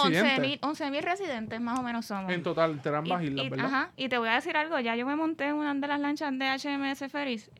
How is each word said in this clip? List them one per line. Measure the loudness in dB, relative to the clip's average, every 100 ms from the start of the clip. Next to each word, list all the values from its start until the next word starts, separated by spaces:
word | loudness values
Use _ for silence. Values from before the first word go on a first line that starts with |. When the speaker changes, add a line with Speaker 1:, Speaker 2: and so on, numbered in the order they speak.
Speaker 1:
residentes. | 8 6 6 4
Speaker 2:
once |
mil, | 2 0
once | -2 -2 -2
mil | 0
residentes, | 0 0 -2 -4 -4 -4
más | -2 -2
o |
menos | -2 -4 -4
somos. | -4 -2
Speaker 1:
En | -2
total, | 0 2 2
entre | 2 0
ambas | 0 2 0
Speaker 2:
Y, | 0
Speaker 1:
islas, | -2 -2
Speaker 2:
y, |
Speaker 1:
¿verdad? | -2 0
Speaker 2:
ajá, | 0 -2 -4
y | -2
te | 0
voy | 2
a | 2
decir | 2 0
algo. | 0 0
Ya | 0 0
yo | 0
me | 0
monté | 0 0 -2
en | 0
una | 0
de | -2 0
las | 0
lanchas | 0 -2 -2 -2
de | -2
H | -2 -2
M | -2 -2
S | -4 -6
Ferries | -4 -4 -4 -6 -16